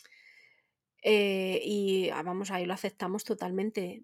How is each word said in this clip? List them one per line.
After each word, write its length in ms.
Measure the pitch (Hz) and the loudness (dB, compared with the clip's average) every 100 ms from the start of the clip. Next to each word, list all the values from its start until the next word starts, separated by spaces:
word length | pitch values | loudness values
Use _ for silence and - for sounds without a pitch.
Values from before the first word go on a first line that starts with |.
| - - - - - _ _ _ _ _ | -14 -20 -20 -20 -20 _ _ _ _ _
eh, 580 | - 214 202 190 185 185 | 4 6 6 2 0 0
y, 440 | - 208 196 190 180 | 0 0 2 2 2
ah, 120 | - | -2
vamos, 280 | 170 180 196 | -4 -4 -4
ahí 160 | 185 180 | -4 -2
lo 80 | |
aceptamos 480 | 190 196 - 185 202 | -4 -6 -4 -4 -4
totalmente. 800 | - 208 180 190 214 220 180 - | -4 -4 -2 -2 -2 -2 -6 -8